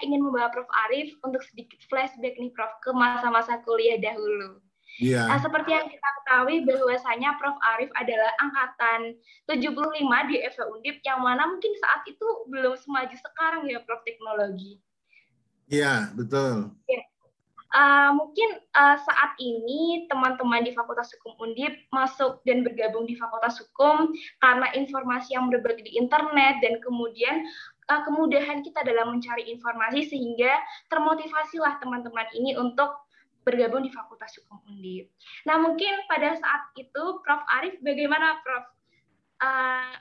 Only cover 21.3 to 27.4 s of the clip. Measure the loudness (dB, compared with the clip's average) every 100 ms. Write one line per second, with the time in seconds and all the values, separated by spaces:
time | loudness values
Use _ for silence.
21.3 | -10 -8 -4 -6 -6 _ -2 0 0 -2
22.3 | 0 0 2 0 0 -2 -2 -6 -6 -8
23.3 | -2 -2 -4 -6 4 6 6 2 -2 -12
24.3 | 4 6 6 2 -2 -4 -4 -2 -4 -2
25.3 | -2 0 2 0 -2 -4 -2 4 2 4
26.3 | 4 4 4 0 0 -4 -4 -4 -2 -2
27.3 | -2